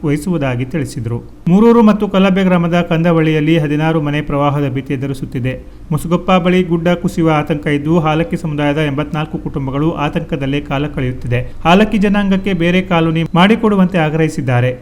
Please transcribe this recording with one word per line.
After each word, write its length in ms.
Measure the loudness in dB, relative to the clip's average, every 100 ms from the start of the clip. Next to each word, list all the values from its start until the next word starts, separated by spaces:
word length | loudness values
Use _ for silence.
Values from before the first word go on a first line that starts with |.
ವಹಿಸುವುದಾಗಿ 600 | -2 -2 -2 -2 -2 -4
ತಿಳಿಸಿದರು. 680 | -4 -4 -6 -6 -6 -6 -8 -6 2
ಮೂರೂರು 340 | 4 6 6
ಮತ್ತು 260 | 6 4 0
ಕಲ್ಲಬ್ಬೆ 360 | 2 2 4
ಗ್ರಾಮದ 360 | 2 2 2 0
ಕಂದವಳ್ಳಿಯಲ್ಲಿ 760 | 0 0 2 2 2 2 2 2
ಹದಿನಾರು 420 | 2 0 0 0
ಮನೆ 200 | 0 -4
ಪ್ರವಾಹದ 480 | -2 0 0 0 -2
ಭೀತಿ 260 | -4 -6
ಎದುರಿಸುತ್ತಿದೆ. 580 | -6 -4 -6 -6 -6 -6 -6 -12 -20 -4
ಮುಸುಗೊಪ್ಪ 420 | -4 0 -2 2
ಬಳಿ 300 | 2 4 2
ಗುಡ್ಡ 260 | 2 0 0
ಕುಸಿಯುವ 420 | 0 -2 0 0
ಆತಂಕ 360 | 0 0 -4 -2
ಇದ್ದು, 320 | -2 0 0
ಹಾಲಕ್ಕಿ 380 | 2 0 -2 -4
ಸಮುದಾಯದ 400 | -6 -2 -2 0
ಎಂಬತ್ನಾಲ್ಕು 600 | -2 -2 -4 -6 -6 -8
ಕುಟುಂಬಗಳು 540 | -8 -6 -4 -2 -2
ಆತಂಕದಲ್ಲೇ 680 | -2 -4 -4 -6 -6 -2 -4
ಕಾಲ 260 | -4 -4 -4
ಕಳೆಯುತ್ತಿದೆ. 540 | -4 -6 -6 -4 -4 -4 -4
ಹಾಲಕ್ಕಿ 340 | 2 4 4 2
ಜನಾಂಗಕ್ಕೆ 540 | 2 2 2 0 0
ಬೇರೆ 300 | 0 2 0
ಕಾಲೋನಿ 420 | 0 0 2 0 0
ಮಾಡಿಕೊಡುವಂತೆ 640 | 4 4 4 2 2 2 2
ಆಗ್ರಹಿಸಿದ್ದಾರೆ. 720 | 0 0 0 -2 0 0 0 -4